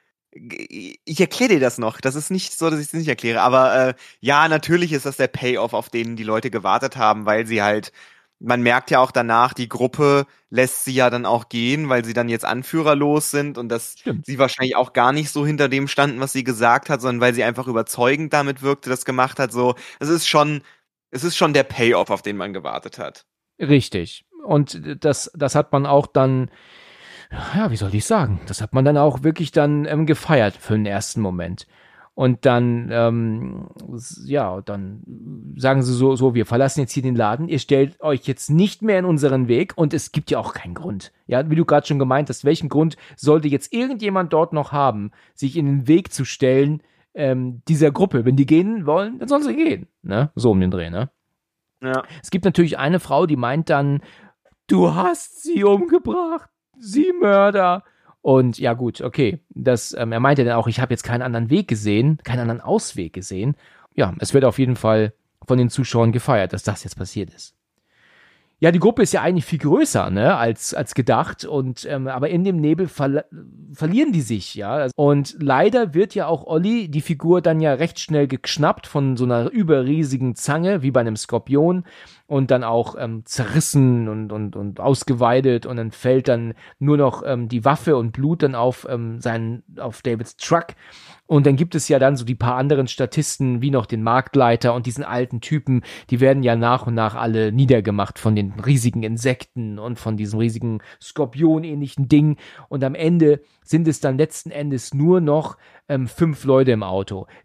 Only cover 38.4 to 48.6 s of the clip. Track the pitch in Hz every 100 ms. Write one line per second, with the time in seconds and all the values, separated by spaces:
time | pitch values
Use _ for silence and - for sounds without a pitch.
38.4 | - 151 202 - 220 190 180 156 139 131
39.4 | 123 117 185 - 156 139 - - - 135
40.4 | 101 - - 87 165 - - _ - 123
41.4 | 156 156 170 147 - 143 135 131 147 123
42.4 | 139 165 143 139 160 - - - 127 156
43.4 | 151 139 - 233 254 254 208 190 175 156
44.4 | 160 156 139 147 139 110 104 - _ -
45.4 | 135 160 143 139 123 165 190 - 131 -
46.4 | 131 131 143 151 - _ _ - 139 127
47.4 | 127 123 - 160 151 139 190 127 117 135
48.4 | 135 156